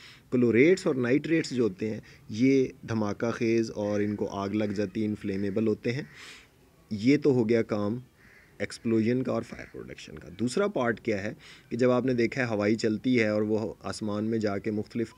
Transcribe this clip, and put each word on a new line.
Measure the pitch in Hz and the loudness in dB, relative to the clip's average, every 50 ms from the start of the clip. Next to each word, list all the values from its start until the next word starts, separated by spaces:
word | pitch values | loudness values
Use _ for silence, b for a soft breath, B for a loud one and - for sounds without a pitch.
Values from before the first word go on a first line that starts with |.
| B B B B B B | B B B B B B
क्लोरेट्स | - 127 123 117 107 113 139 165 190 185 - | 0 2 4 6 6 6 8 6 6 4 2
और | 175 143 | -2 0
नाइट्रेट्स | 127 123 120 131 151 147 160 165 165 143 - 139 | 0 2 2 2 2 2 0 0 0 0 -2 -2
जो | 120 120 | 0 0
होते | 107 92 - 110 107 | 0 0 -2 -6 -6
हैं | 110 117 B B B B B - | -6 -8 B B B B B -10
ये | 107 107 123 135 135 135 127 - - - - | -2 2 2 4 4 4 2 0 -2 -10 -8
धमाका | - 117 110 107 101 98 - 117 117 | -4 -2 -2 -2 -2 -2 -4 -4 -4
खेज | 110 - 123 113 113 113 113 113 | -2 -2 0 0 2 2 0 -2
और | - - 104 104 104 104 104 | -4 -4 -2 -2 0 0 0
इनको | 104 104 101 107 | 0 -2 -2 -4
आग | - - 98 98 101 101 | -4 -4 -4 -4 -2 -2
लग | 107 107 104 101 | 0 -2 -2 -2
जाती | 98 104 95 - 113 | -2 -4 -4 -2 -4
है, | 110 | -4
इनफ्लेमेबल | 107 104 - - 101 95 95 101 101 95 110 110 | -2 -4 -4 -6 -6 -4 -2 -2 -2 -2 0 0
होते | 110 107 101 - 123 | 0 0 -2 -2 -6
हैं। | 117 - - B B B B B B B B B B _ _ _ _ _ _ - 110 | -4 -6 -8 B B B B B B B B B B _ _ _ _ _ _ -10 -8
ये | 101 104 127 143 | -2 2 4 4
तो | 147 147 151 131 | 4 4 4 4
हो | 123 113 | 4 4
गया | 107 117 113 113 | 4 4 2 2
काम | - 117 104 104 101 113 123 127 - _ B B B B B B B B - 101 | 0 -2 -2 -2 -2 -4 -4 -8 -14 _ B B B B B B B B -10 -8
एक्सप्लोजन | - - - - 117 113 113 107 113 123 127 127 | -8 -8 -6 -4 0 2 2 2 2 2 0 0
का | - 117 | -2 -4
और | 113 - | -4 -6
फायर | - - 98 - - - | -8 -12 -16 -16 -16 -14
प्रोडक्शन | 65 57 64 64 - - - - | -16 -14 -14 -16 -16 -16 -16 -16
का। | - - - | -18 -16 -14
दूसरा | 87 95 110 123 - - 202 208 | -8 -4 -4 -2 0 0 0 0
पार्ट | 208 147 123 117 113 - | 0 0 0 0 0 0
क्या | - 117 107 98 | -2 -4 -2 -2
है | 95 107 131 B B B B B B B | -2 -6 -8 B B B B B B B
कि | 143 | -2
जब | 117 127 123 | 2 4 4
आपने | 123 123 117 131 127 | 4 4 2 0 0
देखा | 117 117 110 - 139 | 2 0 0 0 -2
है | 127 | -2
हवाई | 117 110 101 104 104 113 | -2 0 0 2 2 2
चलती | 107 - 113 110 101 - 131 127 | 2 2 0 0 0 0 2 2
है | 120 110 107 107 | 4 4 2 2
और | 107 107 | 0 0
वो | 107 110 104 113 92 - - - | 0 0 0 -2 -4 -8 -8 -8
आसमान | 98 95 - 110 104 101 104 107 | -8 -8 -6 -4 -4 -2 -2 -2
में | 110 113 113 | -2 -2 0
जाके | 104 104 98 101 98 113 | 0 -2 -2 -2 -4 -4
मुख्तलिफ | 107 107 104 - - 120 113 - - | -4 -4 -4 -6 -4 -6 -6 -6 -6